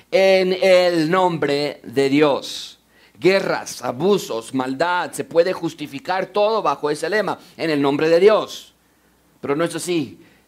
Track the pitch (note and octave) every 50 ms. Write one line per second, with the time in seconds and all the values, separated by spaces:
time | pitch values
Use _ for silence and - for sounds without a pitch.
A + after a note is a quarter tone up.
0 | _ _ D#3+ F#3 F#3+ F#3+ F#3+ F#3+ F#3+ F#3 F#3 - F#3 F#3+ F3+ F3+ F3+ F3+ F3 E3
1 | D#3 D#3 F3+ F#3+ F#3 F3+ E3+ D3 D3 C#3+ C#3+ C#3+ D3 C#3+ - - - - A#2 C3+
2 | C#3 C3+ C3+ D3 D3+ D3 B2+ G2+ - - - - - - - _ _ _ _ _
3 | _ _ _ G2+ A#2+ F3+ G3 G3 F#3 - D#3 A2 G#2+ - - - A#2+ B2+ B2 B2
4 | D#3+ G3 G3+ F3+ - - A2+ A2+ A2+ - B2+ C3 B2+ C3 C3+ C3+ E3 F3 F3+ F3+
5 | D#3+ C3 - - C3+ - D#3+ E3 F3 F#3 F3+ - E3 E3 D#3+ - D3+ B2 C#3 C3+
6 | - - F#3 F#3+ F3 E3 - G#3 G#3 G#3+ A3+ G#3+ E3 D3+ C#3 - D3 D3 D3 D3
7 | D#3+ D#3+ G3 A3 G3+ E3+ C#3 - - - _ - D3 E3 D3+ C#3+ C#3+ C#3+ C#3+ C#3+
8 | D#3 D#3+ E3 E3+ F#3+ G#3+ A3 F3+ C3+ G#2+ - - - - _ _ _ _ _ _
9 | _ _ _ _ _ _ _ _ - A#2+ C#3+ D#3 E3+ E3 E3 D#3+ - F3+ F3 E3
10 | C3+ G#2 E2+ - - _ _ _ _